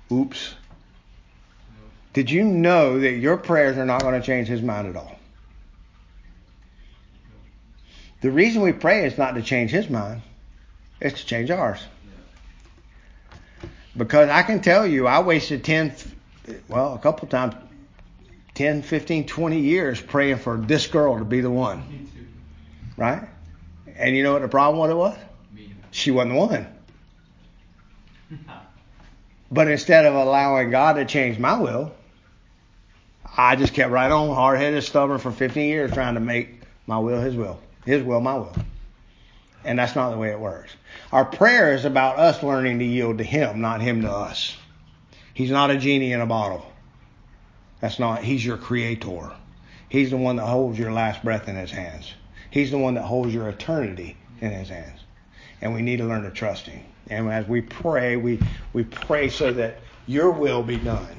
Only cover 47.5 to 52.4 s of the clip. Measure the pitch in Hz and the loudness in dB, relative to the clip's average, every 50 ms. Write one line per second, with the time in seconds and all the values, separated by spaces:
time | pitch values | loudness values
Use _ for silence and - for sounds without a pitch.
47.5 | _ - - - - - 113 110 - - 120 117 113 117 107 120 139 123 110 123 | _ -20 -20 -20 -12 -8 -8 -6 -4 -2 -2 -2 -2 -4 -4 -4 -2 -2 -2 -4
48.5 | 117 - - - 123 120 117 117 117 110 - 95 90 85 - - - - - - | -6 -6 -6 -4 -4 -4 -2 -4 -6 -6 -8 -10 -10 -10 -12 -14 -18 -20 -20 -20
49.5 | - - - - - - - - - 139 135 127 131 127 127 127 123 117 107 113 | -20 -20 -20 -20 -20 -20 -10 -2 0 0 0 0 0 -2 -2 -2 -2 -2 -2 -2
50.5 | 123 131 131 123 113 107 117 110 110 113 113 107 101 - - 113 110 107 - 107 | 0 0 0 -2 -2 -4 -4 -4 -2 -2 -2 -2 -4 -4 -4 -4 -4 -4 -6 -8
51.5 | 98 95 90 85 - 95 90 85 80 76 - - - - - - - - | -10 -10 -10 -10 -12 -12 -12 -12 -14 -16 -18 -18 -20 -20 -20 -20 -20 -20